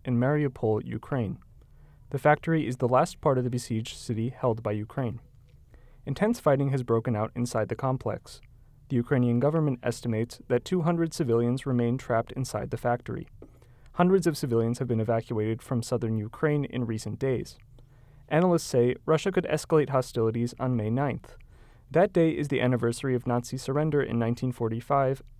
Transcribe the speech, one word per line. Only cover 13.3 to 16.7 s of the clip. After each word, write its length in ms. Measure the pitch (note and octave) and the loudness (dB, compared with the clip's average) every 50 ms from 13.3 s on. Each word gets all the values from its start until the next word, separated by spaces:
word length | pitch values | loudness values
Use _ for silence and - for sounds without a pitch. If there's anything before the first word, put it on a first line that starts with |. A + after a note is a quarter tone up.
| - - - - - - - - - - - - - | -16 -20 -20 -20 -20 -20 -20 -20 -20 -20 -20 -18 0
Hundreds 340 | - F3 F3+ F#3+ G3 D#3+ E3+ | 2 4 6 6 6 4 2
of 100 | D3 - | 0 0
civilians 400 | - B2+ A#2 A#2 A2+ A#2 A#2+ - | -2 0 2 2 2 2 0 -2
have 80 | C3+ | -2
been 140 | B2 A#2+ A2 | -2 0 0
evacuated 600 | A2 A#2 A2+ A2+ - - A#2+ G#2+ G#2+ A2 A2+ - | 2 2 0 0 0 -2 -4 -2 0 -2 -2 -4
from 220 | - - C3+ A#2 - | -4 -4 -2 -2 -2
southern 340 | - B2+ A2+ A#2 A2 A2 A2 | -2 -2 -2 -2 -2 -2 -2
Ukraine 480 | G#2 A2+ - - - D3+ D3 D3 C#3 | -4 -6 -6 -2 0 0 0 0 -2
in 200 | - | -4